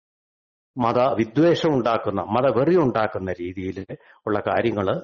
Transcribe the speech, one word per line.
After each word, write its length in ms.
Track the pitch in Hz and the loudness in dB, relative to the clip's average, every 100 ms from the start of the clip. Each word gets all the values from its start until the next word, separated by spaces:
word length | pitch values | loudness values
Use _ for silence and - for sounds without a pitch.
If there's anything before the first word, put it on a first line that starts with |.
| _ _ _ _ _ _ _ - | _ _ _ _ _ _ _ -4
മതവിദ്വേഷം 960 | 117 117 131 107 110 139 165 165 170 | 0 2 2 0 -2 2 2 4 2
ഉണ്ടാക്കുന്ന, 480 | 139 117 113 107 98 | 0 2 0 -2 -4
മതവെറി 540 | 87 110 135 113 143 180 | -2 0 2 2 2 4
ഉണ്ടാക്കുന്ന 560 | 139 113 107 104 95 | 2 2 -2 -4 -6
രീതിയിൽ 540 | 90 90 92 92 95 95 95 - - - | -6 -8 -8 -8 -8 -12 -14 -18 -12 -4
ഉള്ള 140 | 104 | -2
കാര്യങ്ങൾ 600 | 107 95 117 104 95 135 | 0 0 0 0 -2 -2